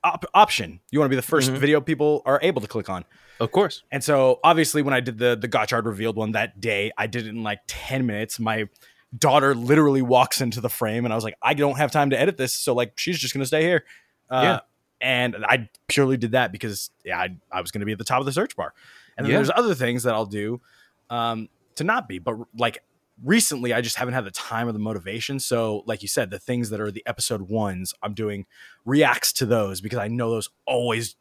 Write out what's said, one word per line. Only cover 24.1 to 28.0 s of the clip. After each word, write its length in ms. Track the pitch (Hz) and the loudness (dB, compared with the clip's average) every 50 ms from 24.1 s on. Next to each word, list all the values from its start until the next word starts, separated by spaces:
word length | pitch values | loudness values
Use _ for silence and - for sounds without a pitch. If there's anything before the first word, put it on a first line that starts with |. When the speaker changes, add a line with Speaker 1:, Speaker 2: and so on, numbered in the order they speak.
| 123 | 0
Speaker 1:
had 120 | 131 110 | 0 -4
the 60 | 98 | -4
time 360 | 92 - - - 113 113 120 120 | -8 -10 -10 -6 -4 -4 -2 -2
or 40 | 110 | -4
the 60 | 107 | -4
motivation. 600 | 107 107 110 101 85 95 101 117 113 - 139 135 | -4 -4 -4 -6 -6 -8 -8 -8 -6 -6 -6 -6
So 440 | - - 127 117 113 110 107 104 98 | -2 -2 0 0 0 0 -2 -4 -4
like 160 | 113 113 101 | -6 -6 -6
you 60 | 104 98 | -6 -4
said, 220 | - - 120 95 | -2 -2 -2 -2
the 100 | 98 95 | -6 -12
things 300 | - - 123 120 120 107 | -8 -6 -4 -4 -4 -4
that 100 | 107 101 | -4 -6
are 120 | 107 104 | -6 -6
the 120 | 98 107 - | -6 -8 -8
episode 360 | 120 117 - - - 120 104 95 90 | -10 -6 -6 -4 -4 -4 -6 -6 -4
ones, 440 | 107 110 107 101 95 90 92 90 - _ | -2 -2 -2 -2 -4 -6 -8 -10 -10 _